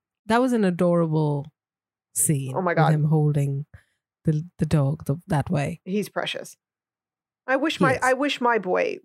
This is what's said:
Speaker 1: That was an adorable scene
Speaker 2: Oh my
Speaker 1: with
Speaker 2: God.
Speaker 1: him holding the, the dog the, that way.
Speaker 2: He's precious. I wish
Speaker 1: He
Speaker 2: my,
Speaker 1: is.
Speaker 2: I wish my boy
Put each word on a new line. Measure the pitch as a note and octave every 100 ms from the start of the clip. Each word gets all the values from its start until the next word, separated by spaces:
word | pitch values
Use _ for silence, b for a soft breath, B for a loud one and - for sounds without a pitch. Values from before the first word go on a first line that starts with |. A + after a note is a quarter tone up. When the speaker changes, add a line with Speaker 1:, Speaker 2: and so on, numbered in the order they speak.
| _ _ -
Speaker 1:
That | A3+
was | C4
an | A#3+
adorable | F#3+ F3 F3+ E3+ E3 D#3 D3+ C#3+ D3+ _ _ _ _ _ _
scene | - - C#3+ C3 B2+
Speaker 2:
Oh |
my | F3
Speaker 1:
with | E3
Speaker 2:
God. | D#3
Speaker 1:
him | D3+
holding | D3 D#3 D3+ C#3+ C#3 C#3 D3 b b b _ _
the, | - D3+ F3 -
the | D#3
dog | D#3 C3+ D#3
the, | - D3+ -
that | D3+ -
way. | F3 C#3+ E3+
Speaker 2:
He's | - G#3 F#3+
precious. | - - - - - _ _ _ _ _ _ _ _ -
I | C4+
wish | D#4 -
Speaker 1:
He |
Speaker 2:
my, | C#4
Speaker 1:
is. | C4
Speaker 2:
I | B3+
wish | B3+ C#4+ -
my | A#3+ A3+
boy | F#3 F3+ F3 -